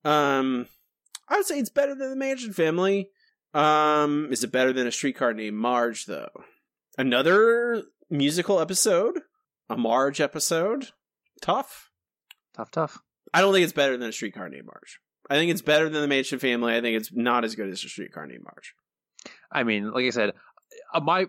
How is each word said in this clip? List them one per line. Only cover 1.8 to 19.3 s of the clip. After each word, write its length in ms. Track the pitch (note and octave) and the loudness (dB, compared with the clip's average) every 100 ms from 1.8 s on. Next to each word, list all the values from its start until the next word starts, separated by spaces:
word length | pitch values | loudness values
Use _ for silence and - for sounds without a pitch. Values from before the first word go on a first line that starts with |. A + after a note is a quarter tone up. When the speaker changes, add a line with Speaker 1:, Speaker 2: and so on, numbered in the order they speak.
| C#4+ C4+ | 0 -2
Speaker 1:
than 140 | C4 | -8
The 60 | C4 | -6
Mansion 380 | C4+ C4 A#3 | -4 -6 -6
Family. 560 | F3+ D#3+ E3+ F#3+ G3 F#3+ _ _ _ _ | 0 0 2 2 0 -2 _ _ _ _
Um, 760 | D3 D3+ D3+ D3+ D3+ D3 D3 D3 | 2 4 4 4 4 2 0 -2
is 120 | B2+ | -4
it 80 | A#2 | -2
better 200 | B2+ C3 | 2 2
than 160 | C3 A#2+ | 2 -2
A 40 | |
Streetcar 420 | - C#3 - B2 | -2 -4 -2 -2
Named 240 | A2 G#2+ G#2+ | -2 -6 -4
Marge, 480 | A#2+ B2 A#2+ G#2+ - | 0 0 0 -4 -10
though? 240 | D2 - - - _ _ _ _ - | -10 -10 -16 -20 _ _ _ _ -4
Another 840 | C3 A#2+ D3+ G3 A3+ A#3 A#3+ A3+ - _ - | 0 2 4 4 6 4 0 -4 -8 _ -6
musical 500 | D3 C#3+ F3 E3+ F#3 | -2 0 0 0 0
episode? 600 | E3 F#3 A3 F3 A3+ F4+ - _ _ _ - | 0 0 2 2 2 -2 -10 _ _ _ -8
A 60 | A#2 | -2
Marge 440 | A#2 B2 C#3 C#3 | 0 2 2 0
episode? 680 | C#3+ D#3 - E3 F#3+ C4+ C4 _ _ _ _ _ | -2 -2 -2 0 0 -2 -8 _ _ _ _ _
Tough. 500 | - A3+ - - - _ _ _ - _ _ - | -2 -2 -4 -14 -20 _ _ _ -20 _ _ -14
Speaker 2:
Tough, 160 | A2 | -8
tough. 280 | E3 D3+ - _ _ _ | -4 -4 -6 _ _ _
Speaker 1:
I 80 | E3 | 2
don't 120 | G3 | 4
think 100 | F#3+ | 4
it's 100 | E3 | 2
better 240 | D3+ C#3 B2 | 2 0 0
than 120 | A2+ | -6
A 40 | |
Streetcar 360 | - G#2+ G#2 F2 | -8 -8 -8 -12
Named 160 | C#2 - | -14 -18
Marge. 340 | - - - _ _ - | -20 -20 -20 _ _ -2
I 60 | C#3+ | 0
think 160 | E3+ | 0
it's 100 | D#3+ | 0
better 280 | D3+ D3+ D#3 | 2 4 2
than 120 | D#3 | 0
The 60 | D3 | 0
Mansion 320 | C3+ C3 C3 | 0 0 -2
Family. 340 | C3 A#2+ A#2 A#2 | 0 0 0 0
I 60 | |
think 160 | A#2 A2 | 0 -2
it's 140 | A2 | -2
not 300 | A#2 A#2+ A#2+ | -2 0 2
as 120 | A2 A2 | 0 -4
good 140 | G2 | -8
as 140 | F#2 | -8
A 60 | - | -12
Streetcar 380 | - - - D2 | -12 -14 -14 -16
Named 160 | B1 | -16
Marge. 300 | - - - - _ _ _ _ - | -20 -20 -20 -20 _ _ _ _ -20